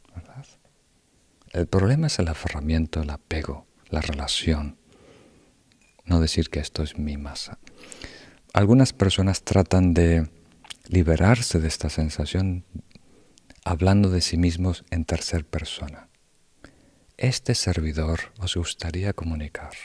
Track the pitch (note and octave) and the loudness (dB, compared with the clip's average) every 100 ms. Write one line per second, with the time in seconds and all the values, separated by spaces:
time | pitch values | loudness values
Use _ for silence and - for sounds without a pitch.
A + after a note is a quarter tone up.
0 | _ E2+ - C3 C#3 _ _ _ _ _ | _ -20 -20 -20 -20 _ _ _ _ _
1 | _ _ _ _ _ - E2+ F#2+ F#2+ C#3+ | _ _ _ _ _ -4 0 2 2 2
2 | D#3+ - E2 D#2+ F2+ D#2 D2+ D#2+ D#2+ D#2+ | 0 -2 -4 -4 -6 -6 0 0 0 -2
3 | D2 C#2+ - D#2+ D2+ C#2+ - _ - D#2+ | -4 -6 -6 -6 -6 -12 -14 _ -8 -6
4 | D#2 C#2+ C#2+ - - D#2 D2 - _ _ | -4 -6 -4 -4 0 -2 -4 -12 _ _
5 | _ - _ _ _ _ _ _ _ _ | _ -20 _ _ _ _ _ _ _ _
6 | - E2+ D#2+ - D#2+ D2+ D2 - D2+ - | 0 2 2 0 -2 -4 -6 -6 -6 -4
7 | D2+ C#2+ C#2+ C#2+ - - - - - - | -6 -6 -10 -12 -14 -16 -20 -20 -20 -18
8 | - - - - _ - G2+ B2+ C3 - | -18 -20 -20 -20 _ 2 6 6 6 4
9 | G2 - F#2+ F#2 - G2 F2+ F#2 F2+ E2 | 2 2 0 0 2 2 4 4 6 6
10 | E2+ E2 D#2 _ _ _ - - - F2+ | 6 4 0 _ _ _ -20 -20 -2 2
11 | E2 D#2+ F#2 A#2 A#2+ E2+ D#2 - D#2 - | 4 4 4 4 2 -2 -2 -2 -6 -2
12 | D#2 - D#2 F2+ F#2+ F2+ - - - - | -4 -2 -4 -2 -2 -4 -8 -16 -18 -20
13 | _ _ _ _ _ - F#2 E2 F#2 G2+ | _ _ _ _ _ -10 -4 0 4 6
14 | G2 F2+ - E2 F2 E2 F#2 F2 - E2+ | 4 2 0 2 0 2 -2 -2 -6 -6
15 | D#2 E2 - E2+ D2+ D#2+ C#2+ - C#2+ D2 | -2 -4 -2 -6 -4 -8 -8 -10 -12 -14
16 | - _ _ _ _ _ - _ _ _ | -20 _ _ _ _ _ -20 _ _ _
17 | _ - B2 - - A#2+ - E2+ D#2 D2 | _ -2 -2 -2 -2 -2 0 0 -2 -2
18 | D#2+ E2 - - F2+ F2+ E2+ - E2+ E2+ | -2 -2 -4 -8 -6 -4 -6 -6 -6 -4
19 | G2+ - E2 D#2 D2+ - D2 - | -4 -4 -6 -6 -8 -12 -14 -18